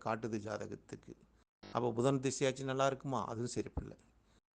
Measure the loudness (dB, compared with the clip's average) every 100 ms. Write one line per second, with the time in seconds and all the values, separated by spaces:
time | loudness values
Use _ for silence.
0 | 0 0 0 -2 -2 -4 -6 -10 -12 -16
1 | -14 -20 -20 _ _ _ -4 0 2 4
2 | 4 4 2 2 0 0 -2 4 4 2
3 | -2 -2 -2 -2 -2 -2 -4 -6 -8 -12
4 | -20 _ _ _ _